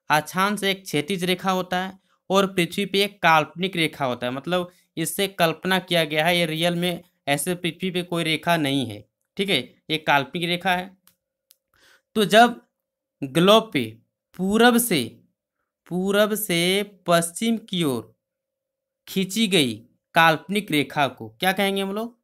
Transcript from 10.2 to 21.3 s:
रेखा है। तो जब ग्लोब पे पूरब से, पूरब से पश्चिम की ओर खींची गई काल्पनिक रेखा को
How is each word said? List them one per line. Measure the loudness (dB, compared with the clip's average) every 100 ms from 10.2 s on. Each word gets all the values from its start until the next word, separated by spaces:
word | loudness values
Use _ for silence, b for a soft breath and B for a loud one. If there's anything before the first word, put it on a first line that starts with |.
| 0 -6
रेखा | -4 -4 -2
है। | -4 -6 _ _ _ _ _ _ _ _ b b b _ -2
तो | 4
जब | 6 6 4 _ _ _ _ _ -10
ग्लोब | -2 2 6 6 4
पे | -4 -4 -8 _ _ _ -6
पूरब | 0 4 4 4
से, | 2 0 -2 -8 _ _ _ _ _ _ -8
पूरब | -4 0 2 2 0
से | -2 0 2 0 -4 -8 2
पश्चिम | 2 2 -4 -2 -2
की | -4 -2
ओर | 0 -2 -6 _ _ _ _ _ _ _ _ _ -8
खींची | -4 -2 -2 0
गई | 2 0 -4 -14 _ _
काल्पनिक | 4 4 2 -2 -6 -2
रेखा | -2 -2 -2 -2
को | -4 -16